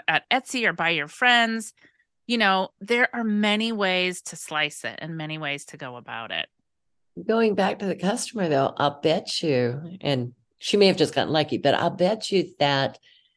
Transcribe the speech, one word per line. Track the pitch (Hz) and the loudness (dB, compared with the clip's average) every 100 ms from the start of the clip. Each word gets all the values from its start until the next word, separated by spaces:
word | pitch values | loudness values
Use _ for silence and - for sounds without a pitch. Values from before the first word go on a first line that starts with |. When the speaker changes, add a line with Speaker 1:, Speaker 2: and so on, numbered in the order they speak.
| - | -2
Speaker 1:
at | 156 - | -2 0
Etsy | 254 - 254 214 | -2 -2 -2 -2
or | |
by | 180 165 | 0 0
your | 160 147 | 0 -4
friends. | - 247 240 226 226 214 - - _ _ _ - | 0 4 4 4 -2 -8 -16 -20 _ _ _ -4
You | 240 | 2
know, | 202 190 - _ | 4 2 0 _
there | 202 240 247 240 | -2 2 2 0
are | |
many | 220 208 208 208 226 | 0 2 2 2 0
ways | 214 190 185 180 180 | 0 0 2 0 -4
to | - 160 | -10 -14
slice | - 151 151 - | -6 -2 -2 -4
it | 113 - | -10 -10
and | 156 160 | -10 -8
many | 156 156 | -8 -6
ways | 147 143 - | -6 -8 -10
to | 139 | -14
go | 135 120 | -14 -14
about | 123 117 110 | -12 -12 -8
it. | 82 - _ _ _ _ _ _ 175 185 | -8 -8 _ _ _ _ _ _ -8 -2
Speaker 2:
Going | 226 220 196 | 2 2 2
back | 190 185 | 0 -2
to | 196 | -4
the | - | -2
customer, | 180 247 - 220 170 | -2 -2 -4 -4 0
though, | 139 139 - | 2 2 2
I'll | 147 147 | 0 0
bet | 160 175 - - | 0 0 -2 -4
you, | 165 127 120 143 165 185 | 0 2 0 -2 -10 -8
and | 143 131 120 - _ _ | -2 -2 -4 -10 _ _
she | - 202 | 0 4
may | 196 | 6
have | - | 6
just | 147 139 | 2 2
gotten | 90 | 2
lucky, | 156 151 110 | 0 0 2
but | 156 - | 2 4
I'll | 170 | 2
bet | 185 180 220 - | 2 0 0 0
you | 190 - - | 0 0 0
that | 143 139 135 - _ _ _ | 2 2 0 -4 _ _ _